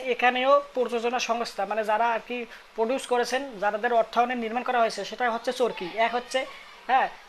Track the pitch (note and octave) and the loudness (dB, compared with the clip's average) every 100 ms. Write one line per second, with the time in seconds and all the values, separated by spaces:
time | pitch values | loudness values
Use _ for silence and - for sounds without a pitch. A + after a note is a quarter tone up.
0 | C4 A#3 B3 B3 C4 C#4+ C#4+ B3+ A#3 A#3 | -4 2 2 4 4 4 4 -2 -2 0
1 | A#3 A#3+ - A#3 A3+ - G3 G#3+ G#3+ G#3+ | -2 -2 -2 -2 -4 -4 -2 -2 0 2
2 | A#3 A3+ - B3 A#3 - - - A3+ C4 | 2 0 -4 -8 -8 -14 -12 -4 0 0
3 | - B3 A#3 B3+ C#4 G#3+ G3+ G#3 A#3 A#3 | 0 0 2 -2 -4 -2 -2 0 2 2
4 | A3+ A#3 A#3+ B3 A3+ A#3 A#3+ B3 A3+ G#3 | 2 2 2 0 -4 -4 0 2 2 0
5 | F#3+ G#3+ B3 A3+ B3 B3 A#3 - F3 G3+ | -8 -2 -2 -2 -4 0 0 0 -6 0
6 | A3+ A#3+ A#3+ C4 C4+ - - - - C4 | 0 0 -2 -4 -4 -10 -20 -14 2 2
7 | G3+ - | 2 -2